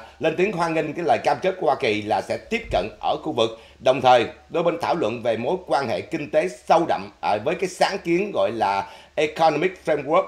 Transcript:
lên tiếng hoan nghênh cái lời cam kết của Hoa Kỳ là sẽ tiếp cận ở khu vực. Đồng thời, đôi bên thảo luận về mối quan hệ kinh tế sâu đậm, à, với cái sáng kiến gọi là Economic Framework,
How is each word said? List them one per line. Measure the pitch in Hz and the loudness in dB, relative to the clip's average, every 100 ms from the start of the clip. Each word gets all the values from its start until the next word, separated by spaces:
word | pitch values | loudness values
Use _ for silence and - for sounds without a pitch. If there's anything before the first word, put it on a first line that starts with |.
| - - | -4 -2
lên | 156 156 | -2 2
tiếng | 202 | 0
hoan | 170 165 | 0 0
nghênh | 160 156 | 0 -2
cái | 151 170 | -2 0
lời | 110 | 2
cam | 151 143 | 2 0
kết | 190 185 | 0 0
của | 156 | 0
Hoa | 131 | 2
Kỳ | 123 104 | 0 0
là | 104 101 | 0 -2
sẽ | - 110 | -2 -6
tiếp | - 233 - | -4 -6 -2
cận | 113 214 - | -2 -2 -4
ở | 90 147 | -4 -2
khu | 165 | -2
vực. | 120 113 - - - | 0 0 -2 -20 -2
Đồng | 123 131 | 0 4
thời, | 127 127 104 - - | 6 6 4 -6 -6
đôi | 156 | -2
bên | 170 160 | 0 0
thảo | 110 165 | -2 0
luận | 110 120 | -2 -2
về | 113 110 | -2 -2
mối | 123 180 - | -2 -4 -2
quan | 151 123 | -2 -2
hệ | 92 | -4
kinh | - 160 147 | -4 -8 -2
tế | 156 180 - - | -2 -2 -4 2
sâu | 170 165 | 4 4
đậm, | 87 101 - | -2 -6 -6
à, | 85 107 123 | -2 -2 -2
với | 185 | -2
cái | 180 | -4
sáng | - 165 190 | 0 0 0
kiến | 175 170 208 | 0 0 0
gọi | 135 98 | -2 -2
là | 113 101 98 92 - - - | 0 0 0 -4 -12 -10 -4
Economic | 151 156 160 147 190 - - | -4 2 2 2 -2 -4 -4
Framework, | 147 135 170 | -2 2 0